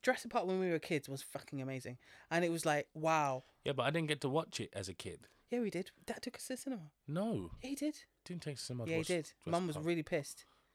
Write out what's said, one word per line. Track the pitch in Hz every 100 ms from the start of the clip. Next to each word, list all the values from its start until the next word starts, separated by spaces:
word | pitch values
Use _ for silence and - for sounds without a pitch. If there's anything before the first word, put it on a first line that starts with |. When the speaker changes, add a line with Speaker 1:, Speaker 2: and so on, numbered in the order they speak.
Speaker 1:
Jurassic | - 254 240
Park | 240 185
when | 190
we | 185
were | 160
kids | - 147 -
was | 135
fucking | - 143 - 139
amazing, | 131 131 123 123 - - -
and | 165
it | 175
was | 165 160
like, | 147 -
wow. | 156 160 156 143 131 - _
Speaker 2:
Yeah, | -
but | 131
I | 127
didn't | 165 156
get | 147
to | 135
watch | 151 - -
it | -
as | 98 95
a |
kid. | 87 98 - - _ -
Speaker 1:
Yeah, | 240
we | 214
did. | 170 196 - -
Dad | 233
took | 247 -
us | -
to |
the | 254
cinema. | 269 226 151 _ -
Speaker 2:
No. | 160 226 151 87 -
Speaker 1:
Yeah, | 254
he | 277
did. | 302 - - _
Speaker 2:
Didn't | - 175
take | 156
us | 135
to |
the | -
cinema | 123 117
to |
Speaker 1:
Yeah, | 160
he |
Speaker 2:
watch | 160
Speaker 1:
did. | 175 147
Speaker 2:
Jurassic | - 165
Speaker 1:
Mum | 170 180
was | 147
Speaker 2:
Park. | 160
Speaker 1:
really | 170
pissed. | 151 160 135 - - _ _